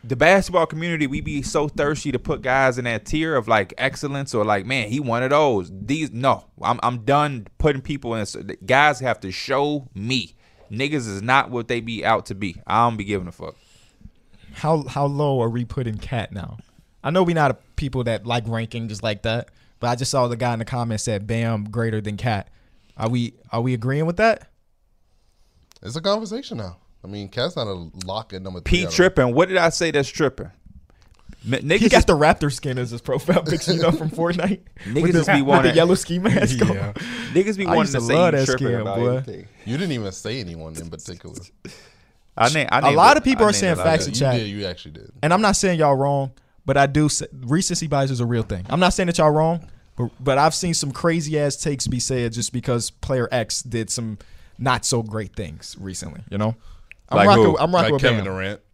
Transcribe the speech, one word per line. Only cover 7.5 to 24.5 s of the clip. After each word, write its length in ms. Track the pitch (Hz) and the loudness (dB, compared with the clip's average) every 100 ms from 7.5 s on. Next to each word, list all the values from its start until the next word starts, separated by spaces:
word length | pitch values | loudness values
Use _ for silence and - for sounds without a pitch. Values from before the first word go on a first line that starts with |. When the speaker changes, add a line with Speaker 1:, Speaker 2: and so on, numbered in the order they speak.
| _ | _
Speaker 1:
putting 240 | 156 135 | 0 0
people 340 | - 143 120 113 | -4 -8 -4 -6
in. 100 | 101 | -6
So, 160 | - 98 - 95 | -10 -12 -12 0
guys 340 | 131 151 135 | 4 4 2
have 180 | 131 110 | -2 -4
to 120 | 98 | -4
show 560 | 92 - 135 147 147 127 | -10 -2 0 0 -2 -8
me. 400 | 95 107 127 87 - _ _ _ | -10 -4 -4 -6 -16 _ _ _
Niggas 220 | 107 143 151 113 | -6 -2 -2 -4
is 140 | 98 | -6
not 300 | 110 135 - | 2 2 2
what 160 | 123 113 | -6 -4
they 140 | 120 | -4
be 220 | 117 113 87 | -4 -4 0
out 220 | 110 - | 0 -2
to 80 | 95 | -8
be. 200 | 98 85 - | -8 -8 -2
I 200 | 101 120 | 2 2
don't 80 | 113 | 0
be 60 | |
giving 240 | 101 101 87 | -4 -4 -4
a 40 | |
fuck. 240 | 82 - - _ _ _ _ - _ _ - - | -12 -16 -16 _ _ _ _ -20 _ _ -20 -20
Speaker 2:
How, 300 | - 151 160 | -6 0 0
how 220 | 127 139 143 | 0 -2 -2
low 360 | 143 147 135 | 0 0 2
are 80 | 117 | 0
we 160 | 117 117 | -2 -4
putting 320 | - 120 107 | -6 -6 -6
Cat 340 | - 123 98 | -6 -6 -6
now? 260 | 98 85 110 - _ _ _ | -8 -12 -14 -20 _ _ _
I 80 | 131 | -2
know 100 | 175 | 2
we 100 | 175 | 2
not 180 | 165 143 | 2 2
a 60 | 120 _ - | 0 _ -8
people 300 | 143 127 120 | -4 -2 -2
that 200 | 110 104 | -4 -2
like 220 | 120 113 | -4 -2
ranking 400 | 117 113 120 113 | -4 -6 -8 -8
just 160 | 107 | -6
like 180 | 113 104 | -4 -4
that, 260 | 113 113 - _ _ _ | -2 -4 -6 _ _ _
but 80 | 120 | -4
I 80 | 120 | -2
just 140 | 123 | -2
saw 180 | 139 123 | 0 0
the 80 | 120 | 0
guy 180 | 123 | -2
in 60 | 117 | -2
the 60 | 113 | -4
comments 380 | 123 117 107 | -4 -4 -4
said, 240 | - 104 104 | -2 -4 -2
"Bam 380 | 117 117 110 104 | -2 0 -2 -4
greater 360 | 117 113 107 | -4 -2 -2
than 160 | 104 101 | -4 -4
Cat." 300 | 120 104 - - _ _ _ - | -2 -4 -6 -18 _ _ _ -6
Are 100 | 113 | -2
we, 240 | 123 120 - - | -2 -2 -8 -8
are 100 | 117 | -4
we 120 | 123 127 | -2 -2
agreeing 320 | 120 139 160 | -2 -2 -2
with 100 | 175 | 2
that? 320 | 220 - - | 2 2 -6